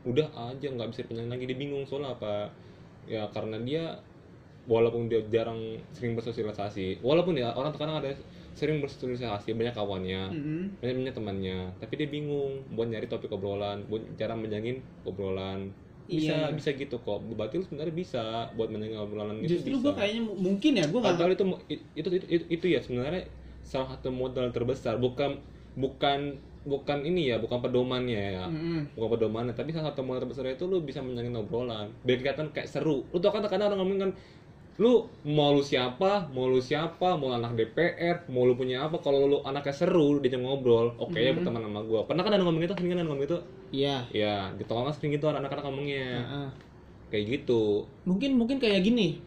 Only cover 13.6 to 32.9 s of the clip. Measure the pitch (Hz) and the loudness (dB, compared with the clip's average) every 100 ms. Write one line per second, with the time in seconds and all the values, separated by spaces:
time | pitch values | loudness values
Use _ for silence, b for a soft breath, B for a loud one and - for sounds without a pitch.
13.6 | 101 101 101 107 - - 107 113 110 104 | -4 -4 -4 -6 -6 -6 -4 -4 -4 -4
14.6 | 113 131 - - - 95 95 95 95 95 | -4 -6 -10 -10 -8 -4 -4 -2 -4 -6
15.6 | 98 - - - - 160 156 151 147 147 | -8 -12 -20 -20 -4 0 2 2 0 0
16.6 | 156 135 135 120 - 104 107 107 107 170 | -2 -4 -6 -6 -4 -4 -4 -6 -4 -4
17.6 | 185 143 165 160 185 127 110 117 117 113 | -6 -6 -4 -4 -4 -4 -2 -4 -4 -4
18.6 | 110 107 110 110 104 107 104 107 165 170 | -2 -2 -6 -6 -6 -4 -4 -2 0 0
19.6 | - 262 277 285 208 220 226 196 185 196 | 0 2 2 2 0 0 -2 0 0 4
20.6 | 302 240 151 226 208 170 175 185 190 175 | 4 4 4 4 2 4 4 4 2 0
21.6 | - 151 - 147 185 180 - 165 - 165 | -6 -8 -8 -6 0 -2 2 0 0 0
22.6 | 185 135 - 123 135 180 - - B B | 2 2 2 -2 -2 -4 -6 -14 B B
23.6 | - 135 131 131 131 127 127 127 123 120 | -6 -4 -4 -4 -4 -2 -4 -2 -2 0
24.6 | 120 135 123 113 123 123 143 - B B | 0 0 0 2 2 2 -2 -2 B B
25.6 | B - 135 - 143 139 143 139 - - | B -4 -4 2 2 2 -2 -6 -14 -12
26.6 | 143 139 - 143 143 180 139 113 113 120 | -4 -4 0 -2 0 2 2 2 0 -2
27.6 | 127 123 127 127 123 110 98 92 92 160 | 2 2 2 0 0 0 -2 -2 -2 -2
28.6 | 170 165 143 - 110 113 110 110 120 117 | -2 -2 -4 -4 0 2 2 0 -4 -4
29.6 | 135 160 151 135 131 127 123 120 131 131 | -4 -2 -2 -4 -4 -2 -4 -4 -4 -4
30.6 | 180 190 151 147 127 120 120 117 104 117 | 0 0 -2 -6 -6 -4 -4 -4 -2 -2
31.6 | 123 110 104 - 127 123 135 135 156 - | -2 -4 -8 -4 2 2 2 -2 -4 -6
32.6 | - 143 147 | -6 -2 0